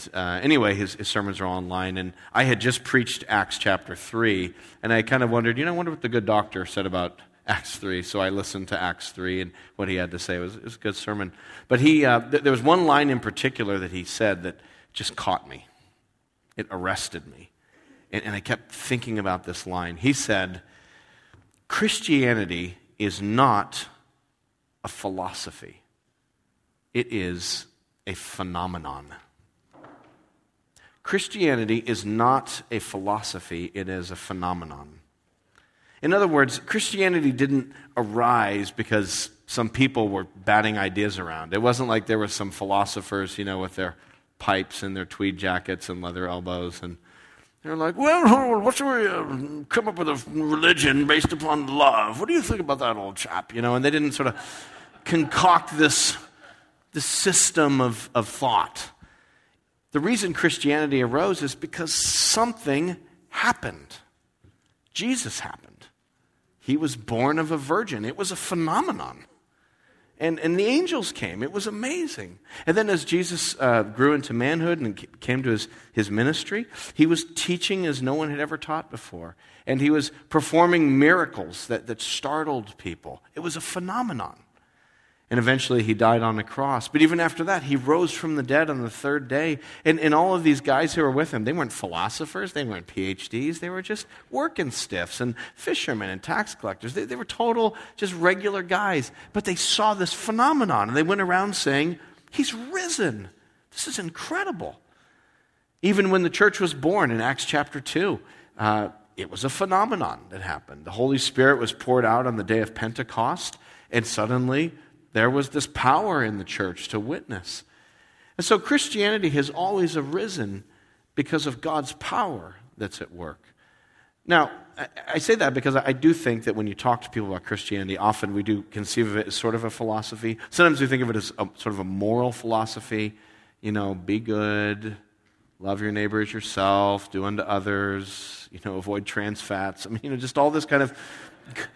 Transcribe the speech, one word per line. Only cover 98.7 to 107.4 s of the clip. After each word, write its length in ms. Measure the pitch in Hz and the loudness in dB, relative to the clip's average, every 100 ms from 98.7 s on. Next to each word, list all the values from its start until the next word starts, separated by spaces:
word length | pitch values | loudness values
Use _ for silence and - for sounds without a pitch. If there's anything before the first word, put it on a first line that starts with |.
| 185 208 165 127 - - | 0 2 0 -2 -8 -8
But 100 | 208 | -4
they 120 | 202 175 | -2 -2
saw 380 | - - 214 | 0 2 4
this 200 | 202 175 | 2 -2
phenomenon, 720 | - - 220 262 311 214 117 104 | -4 -2 2 4 4 4 2 2
and 80 | 135 | 2
they 80 | |
went 160 | 160 202 | 2 2
around 380 | 185 180 202 196 | 2 2 0 0
saying, 420 | 143 139 160 170 - - _ | 2 2 2 -2 -10 -20 _
"He's 220 | - 277 | -2 -2
risen. 760 | 226 247 370 359 320 180 107 92 - _ _ _ | -2 -6 -6 -4 0 0 -2 -10 -18 _ _ _
This 160 | - - | -10 -6
is 120 | 233 | -6
incredible." 800 | 170 165 - 349 392 202 85 - _ _ _ _ _ _ _ _ _ _ | -8 -8 -6 -4 -4 -6 -8 -12 _ _ _ _ _ _ _ _ _ _
Even 280 | 185 196 190 | 2 4 4
when 140 | 190 | 4
the 60 | 175 | 2
church 320 | - 208 208 | 4 4 4
was 120 | 180 | -2
born 380 | 143 147 202 147 | 0 0 4 2
in 80 | 113 | 2
Acts 240 | 120 139 | 0 -2